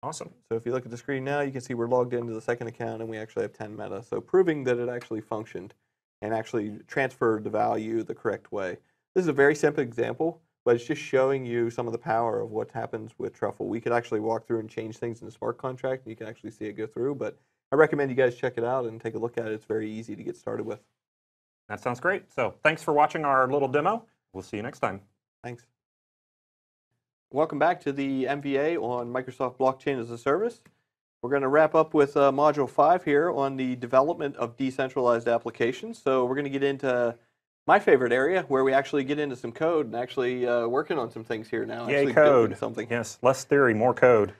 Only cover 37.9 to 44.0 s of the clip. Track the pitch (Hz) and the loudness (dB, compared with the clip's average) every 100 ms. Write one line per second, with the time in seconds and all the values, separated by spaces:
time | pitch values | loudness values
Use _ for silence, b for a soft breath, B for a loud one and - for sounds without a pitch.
37.9 | 143 123 123 139 185 147 135 131 135 135 | 6 6 2 2 0 0 2 4 4 2
38.9 | 147 135 147 147 123 120 117 160 170 131 | -2 -2 -2 -2 -6 -10 -2 0 0 -2
39.9 | 113 123 - 123 123 120 120 117 127 151 | -4 -6 -2 -2 0 0 0 0 -2 -2
40.9 | 165 117 117 117 113 110 113 110 113 120 | -2 -4 -8 -8 -8 -4 -6 -4 -6 -2
41.9 | 139 139 127 151 135 113 - 113 110 110 | 0 4 6 8 8 4 2 -6 -6 -4
42.9 | 120 113 - 123 131 - 143 131 110 117 | -4 -4 0 2 2 2 4 6 4 2
43.9 | 120 | 6